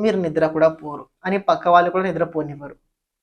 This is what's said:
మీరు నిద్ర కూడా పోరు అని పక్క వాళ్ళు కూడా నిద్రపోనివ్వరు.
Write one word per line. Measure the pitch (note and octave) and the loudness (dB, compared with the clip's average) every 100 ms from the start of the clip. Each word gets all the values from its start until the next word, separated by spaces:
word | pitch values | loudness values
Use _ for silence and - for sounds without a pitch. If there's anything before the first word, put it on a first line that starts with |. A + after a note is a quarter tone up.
మీరు | A3 G#3+ E3+ | 0 0 -2
నిద్ర | D#3 D#3 | 0 0
కూడా | D#3 D#3+ D#3+ | 2 2 0
పోరు | D3+ C#3+ - _ F#3 | -10 -14 -16 _ -4
అని | G3 G3 | -2 0
పక్క | E3 F3+ | 0 4
వాళ్ళు | F3 F3 F#3 | 4 4 0
కూడా | F#3+ | -2
నిద్రపోనివ్వరు. | D#3+ E3 D#3+ D3+ C#3+ C#3+ - _ _ _ _ | -2 -4 -4 -8 -10 -16 -20 _ _ _ _